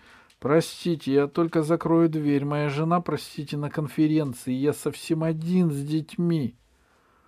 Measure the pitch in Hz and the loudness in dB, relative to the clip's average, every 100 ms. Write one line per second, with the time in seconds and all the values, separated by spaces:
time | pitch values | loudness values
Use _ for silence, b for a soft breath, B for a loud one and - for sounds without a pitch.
0 | b b b b 123 160 160 - 175 160 | b b b b 2 2 2 -2 -2 -2
1 | 135 139 143 - 165 165 151 165 165 165 | 2 2 2 0 0 0 2 0 2 4
2 | 165 156 147 143 143 147 147 143 160 175 | 4 2 0 0 0 -2 -2 0 0 0
3 | 170 147 - - 139 147 147 - 143 - | 0 -6 -6 -12 -8 -6 -6 -4 -2 2
4 | 156 156 143 117 131 127 147 - 151 - | 2 2 0 -4 -4 -2 0 -2 -4 -6
5 | - 160 160 160 165 185 170 139 143 156 | -4 -2 -2 -2 0 2 2 0 -2 -4
6 | 151 - 170 160 117 - b b b b | -4 -2 0 0 -2 -6 b b b b
7 | b b | b b